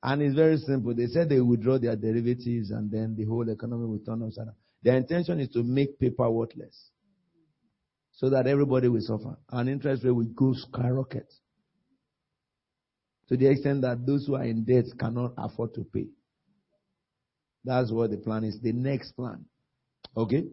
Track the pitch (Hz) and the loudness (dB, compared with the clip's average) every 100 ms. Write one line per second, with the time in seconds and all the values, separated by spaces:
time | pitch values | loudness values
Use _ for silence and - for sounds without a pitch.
0 | 123 143 147 135 160 156 156 135 113 117 | 0 0 2 4 4 4 2 -2 0 -2
1 | 120 139 165 139 123 117 110 131 117 110 | 0 0 2 4 4 4 4 2 0 -2
2 | 110 113 117 123 123 117 101 110 107 110 | 0 0 0 -2 -2 -4 -4 -4 -4 -4
3 | 110 110 107 117 113 107 117 120 117 104 | -4 -4 -4 -2 -4 -6 -6 -6 -4 -6
4 | 107 113 113 110 110 - _ _ 123 127 | -6 -6 -6 -10 -14 -16 _ _ 2 2
5 | 123 170 170 170 131 117 120 131 139 - | 2 -2 -2 -2 -2 -2 0 2 0 0
6 | 131 127 120 113 113 - - - - _ | -2 0 0 0 -4 -8 -18 -20 -20 _
7 | _ _ _ _ _ _ _ _ _ _ | _ _ _ _ _ _ _ _ _ _
8 | _ _ 131 135 131 139 143 127 123 117 | _ _ 2 2 4 2 4 4 4 2
9 | - 107 107 - _ 123 123 139 139 135 | 0 -4 -6 -12 _ -4 -2 -2 -2 0
10 | 123 120 113 113 131 127 - - 123 131 | 2 2 0 2 2 2 -4 -4 0 0
11 | 135 - - _ _ _ _ _ _ _ | -2 -8 -12 _ _ _ _ _ _ _
12 | _ _ _ _ _ _ _ _ _ _ | _ _ _ _ _ _ _ _ _ _
13 | _ _ _ 123 135 139 143 139 127 120 | _ _ _ 4 4 4 2 0 0 -2
14 | 123 143 143 135 123 113 113 127 120 - | 0 -2 0 -2 -2 -2 4 4 2 -4
15 | 117 120 123 120 117 - 117 - 120 - | -4 -2 -4 -4 -10 -6 -6 -6 -8 -6
16 | - - _ _ _ _ _ _ _ _ | -8 -12 _ _ _ _ _ _ _ _
17 | _ _ _ _ _ _ 127 127 120 113 | _ _ _ _ _ _ -2 0 2 2
18 | 117 104 - 110 110 104 113 120 127 135 | 0 0 -2 -2 -2 -2 -2 -2 -2 -4
19 | - - 123 - - _ _ _ _ _ | -6 -10 -10 -10 -18 _ _ _ _ _
20 | - - 113 147 190 | -12 -4 0 0 -2